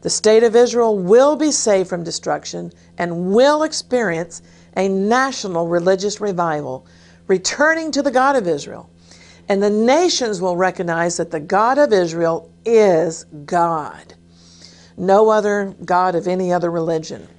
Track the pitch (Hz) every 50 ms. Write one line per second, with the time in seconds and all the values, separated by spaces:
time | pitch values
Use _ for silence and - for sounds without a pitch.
0 | _ - - - - 214 220 220 233 233 208 240 247 247 - 240 233 226 214 202
1 | 180 175 208 240 269 285 302 247 302 302 269 - - 226 208 190 185 180 - 175
2 | 170 165 156 - - 170 151 147 156 - - 175 175 170 - _ _ _ _ -
3 | 180 175 170 170 180 185 196 226 254 285 294 302 311 311 311 - - _ - 247
4 | 233 196 170 160 175 170 - - - - - - - _ - 185 185 196 190 190
5 | 190 208 226 254 262 269 254 - - 202 180 165 170 170 175 175 170 185 190 185
6 | 190 208 202 - 208 208 190 170 175 165 156 151 147 131 131 131 - _ - -
7 | - - - _ _ _ 190 185 185 - - - 285 311 320 330 320 320 269 269
8 | 285 277 233 254 254 277 285 262 208 175 160 143 143 - - - - - _ _
9 | _ _ - - - - - - - - 202 196 202 208 208 214 220 240 262 311
10 | 359 359 - - 254 226 208 175 180 185 175 170 185 185 180 - 185 170 165 165
11 | 170 175 165 - 170 165 - 160 147 175 185 190 214 233 262 277 294 285 220 190
12 | 180 170 160 165 170 165 165 165 - - _ _ _ 226 233 220 214 202 180 160
13 | 165 170 160 - - _ - 151 143 147 190 175 170 170 165 160 147 104 80 78
14 | - _ - _ _ _ _ _ - - - - - - - - - - _ -
15 | 180 185 190 202 220 220 220 214 202 208 208 208 202 196 185 - 170 170 185 180
16 | 180 185 180 170 160 180 180 185 185 180 175 175 170 175 170 170 165 165 170 160
17 | 156 - 156 113 85 - -